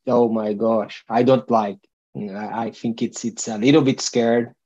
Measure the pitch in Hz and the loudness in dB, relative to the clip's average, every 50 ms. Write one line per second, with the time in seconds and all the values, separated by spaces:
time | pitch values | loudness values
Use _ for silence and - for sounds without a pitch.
0 | - 127 123 120 120 113 110 110 107 107 104 101 113 113 113 110 101 - - - | -4 0 2 2 2 2 0 -2 -2 -2 -4 -2 0 0 0 0 -2 -4 -10 -16
1 | - - 113 117 123 123 131 127 - - 117 113 107 101 98 - _ _ _ _ | -10 -4 0 2 4 4 4 4 2 2 0 0 0 0 -6 -10 _ _ _ _
2 | _ _ - - 104 101 95 104 107 104 107 110 113 107 107 - - 117 113 - | _ _ -14 -12 -10 -10 -10 -10 -10 -8 -6 -6 -6 -6 -8 -6 -6 -6 -4 -4
3 | 120 110 - - - 117 - - - 117 110 107 110 135 143 156 135 131 135 - | -6 -6 -6 -6 -8 -8 -8 -8 -8 -8 -4 0 2 4 4 6 4 4 0 -2
4 | - - - 123 117 117 117 120 120 120 - _ _ | -4 -4 -2 0 2 2 2 2 0 -2 -8 _ _